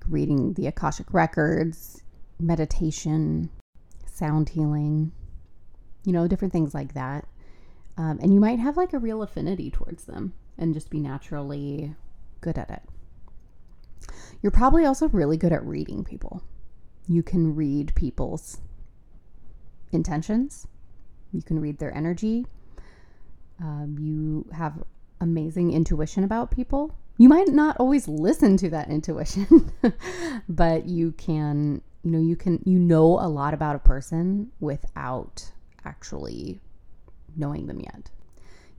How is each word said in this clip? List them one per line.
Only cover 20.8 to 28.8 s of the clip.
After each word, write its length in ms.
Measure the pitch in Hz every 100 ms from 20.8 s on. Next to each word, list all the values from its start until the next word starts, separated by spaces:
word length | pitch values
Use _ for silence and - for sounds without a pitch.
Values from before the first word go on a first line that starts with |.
| - - - - -
You 100 | 175
can 180 | - 156
read 200 | 151 147
their 160 | 147 -
energy. 500 | 165 175 220 233 247 - - - - - - - - - - -
Um, 380 | 160 147 147 147
you 480 | 151 156 156 156 -
have 300 | 160 156 156 - - - -
amazing 540 | 170 160 156 170 175
intuition 500 | 170 160 156 160 -
about 280 | 196 220 247
people. 440 | - 254 277 311 - - -
You 120 | 254
might 180 | 320 392
not 300 | 277 302 -
always 300 | 254 285 160
listen 500 | 151 180 320 226 190
to 120 | 185
that 200 | 156